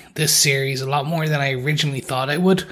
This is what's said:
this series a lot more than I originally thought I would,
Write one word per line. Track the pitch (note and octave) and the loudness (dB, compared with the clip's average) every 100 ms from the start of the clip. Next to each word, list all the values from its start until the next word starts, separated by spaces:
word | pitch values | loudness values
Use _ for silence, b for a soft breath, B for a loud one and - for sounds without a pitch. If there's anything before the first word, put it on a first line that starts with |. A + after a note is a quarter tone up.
| - - | -10 -2
this | D3+ | 0
series | - D#3 C3+ C3+ C3 | 2 2 2 0 -4
a | C3+ | -2
lot | C#3+ C#3+ | -2 0
more | E3 D#3 | -2 0
than | D3 | 0
I | C#3 | 0
originally | C3 C3+ D3+ D3 C3+ | -2 0 0 0 -2
thought | - C3 C3+ | -4 -4 -2
I | D3 | 2
would, | F#3 F#3 - | 4 4 0